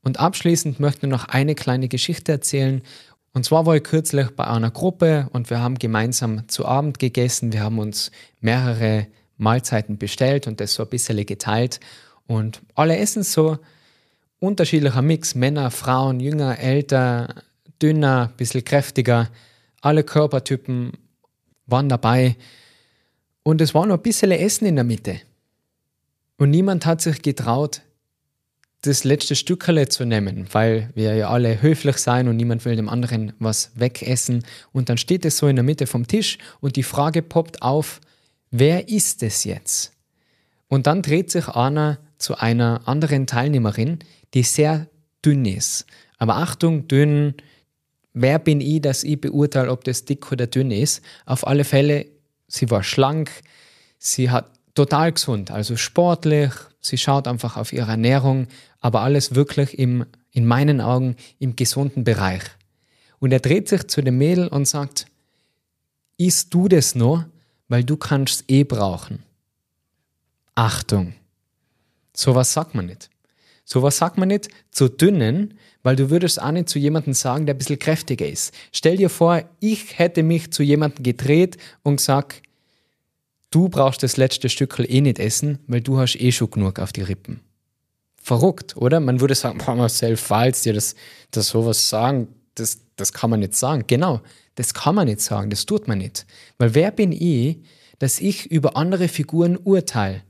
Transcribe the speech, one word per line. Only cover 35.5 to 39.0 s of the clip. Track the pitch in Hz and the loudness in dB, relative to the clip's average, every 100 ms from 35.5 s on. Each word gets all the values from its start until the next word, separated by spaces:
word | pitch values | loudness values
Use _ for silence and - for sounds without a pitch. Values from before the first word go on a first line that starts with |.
| 131 | 2
der | |
Mitte | 123 151 131 | 2 0 -2
vom | 123 120 | -4 0
Tisch | 214 208 - - - | 0 -2 -6 -16 -8
und | 139 135 | -4 -2
die | |
Frage | 127 - 147 165 | -2 0 0 0
poppt | 165 165 160 - | 0 -2 -2 -4
auf, | 127 147 147 - _ _ _ _ _ | -2 0 -2 -10 _ _ _ _ _
"Wer | 120 143 175 - | 2 4 2 0
ist | 214 | -2